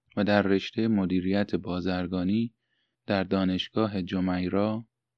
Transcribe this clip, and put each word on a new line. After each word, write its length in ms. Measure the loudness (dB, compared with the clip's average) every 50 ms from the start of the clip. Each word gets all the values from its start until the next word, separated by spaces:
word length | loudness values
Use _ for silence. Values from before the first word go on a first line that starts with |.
| _ _ _
و 60 | 0 2
در 180 | 4 4 4
رشته 460 | 4 4 2 2 0 -2 -2 -2 0
مدیریت 680 | 2 2 2 2 2 0 0 2 0 0 0 0 0 -4
بازرگانی 960 | -4 -4 -4 -4 -2 -2 -2 -2 -2 -4 -4 -4 -2 0 0 0 0 -2 -4 -8 _ _ _ _ _ _ _ _ _ _
در 180 | -2 0 0 0
دانشگاه 800 | 0 0 0 2 0 0 -2 -4 -4 -2 -2 0 0 -2 -4
جمیرا 840 | -4 -4 -2 -2 0 0 0 -2 -2 0 0 0 2 0 -2 -4 -8 -12 _ _ _ _ _